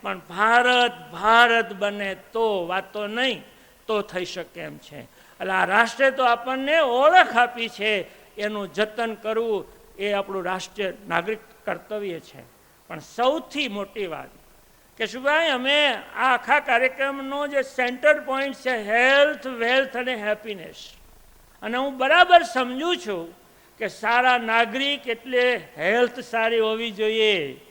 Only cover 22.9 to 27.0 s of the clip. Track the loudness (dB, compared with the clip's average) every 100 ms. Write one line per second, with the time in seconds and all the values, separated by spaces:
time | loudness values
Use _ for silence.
22.9 | -4 -4 -8 -8 -16 _ _ _ _ -8
23.9 | -4 0 2 4 2 2 2 2 0 -4
24.9 | -4 -6 -8 -2 0 2 0 -6 -4 0
25.9 | 2 0 -2 -6 -2 0 2 0 -2 -6
26.9 | -4